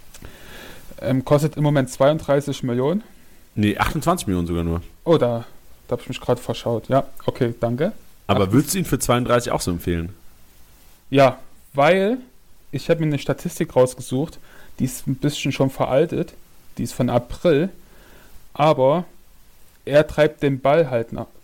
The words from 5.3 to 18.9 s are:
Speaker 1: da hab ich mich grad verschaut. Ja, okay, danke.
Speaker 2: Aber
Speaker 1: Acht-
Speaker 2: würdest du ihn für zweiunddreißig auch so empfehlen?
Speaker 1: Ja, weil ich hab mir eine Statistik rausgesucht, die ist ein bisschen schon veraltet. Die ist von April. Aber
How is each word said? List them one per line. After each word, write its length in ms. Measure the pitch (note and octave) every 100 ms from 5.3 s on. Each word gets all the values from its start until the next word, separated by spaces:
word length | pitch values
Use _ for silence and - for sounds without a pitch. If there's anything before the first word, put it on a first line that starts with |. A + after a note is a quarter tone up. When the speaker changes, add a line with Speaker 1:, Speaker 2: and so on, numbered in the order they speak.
| A#2 A2+ - - - -
Speaker 1:
da 40 |
hab 100 | A#2+
ich 60 | -
mich 140 | B2+
grad 180 | - B2
verschaut. 480 | - A2+ - A#2 -
Ja, 180 | C3 - - -
okay, 280 | - A#2+ A#2+
danke. 320 | A#2 A#2+ E3+ - - - -
Speaker 2:
Aber 180 | G2+ F#2+
Speaker 1:
Acht- 80 |
Speaker 2:
würdest 200 | A#2 D#3
du 40 | G3
ihn 80 | E3+
für 120 | C#3
zweiunddreißig 540 | - B2 A#2+ A#2+ -
auch 100 | -
so 100 | -
empfehlen? 420 | E2+ - E2+ E2+ - - - - - - - - - -
Speaker 1:
Ja, 300 | C3+ C3+ - - - -
weil 440 | C3+ C#3+ F#3+ G3 C4 - - - - -
ich 180 | C#3+ -
hab 120 | E3
mir 60 | D#3
eine 120 | C#3+
Statistik 560 | - C#3 F3 - E3 -
rausgesucht, 640 | B2+ - B2 B2+ E3 - - - - -
die 60 | C3
ist 200 | - -
ein 100 | C3+
bisschen 360 | D3+ C#3+ D3+
schon 180 | - C3+
veraltet. 640 | - B2+ C3 E3 C#3 E3+ - - - - -
Die 60 |
ist 100 | A#2+
von 160 | - B2
April. 600 | A#2+ - - F3+ C#3+ F#3 - - - - - - - - -
Aber 480 | D3+ C#3+ C3